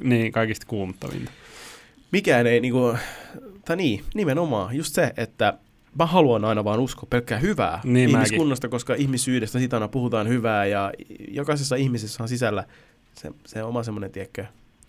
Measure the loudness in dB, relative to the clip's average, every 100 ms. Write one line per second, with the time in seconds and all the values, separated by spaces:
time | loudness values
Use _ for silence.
0 | 2 2 2 0 -2 -4 -6 -6 -6 -8
1 | -10 -10 -10 -16 -20 -20 -20 -20 -20 _
2 | _ 0 4 4 6 4 4 2 2 0
3 | -6 -14 -18 -18 -20 -16 -6 0 0 0
4 | -4 -2 0 0 0 -2 -2 -4 -4 0
5 | 0 -2 -8 0 0 0 _ _ _ -2
6 | 2 4 6 4 2 2 2 0 0 -4
7 | -2 -2 -2 -2 0 0 0 -2 2 4
8 | 6 6 4 4 2 0 -4 -6 -2 0
9 | 0 0 0 0 0 0 0 0 -2 -2
10 | 0 0 2 2 2 2 2 2 -2 -6
11 | -14 -16 -10 -6 -2 -2 0 0 0 -2
12 | -6 -8 -6 -2 -2 -2 -6 -16 _ _
13 | _ -16 -16 -16 -14 -10 -6 -6 -6 -8
14 | -10 -10 -12 -12 -14 _ _ _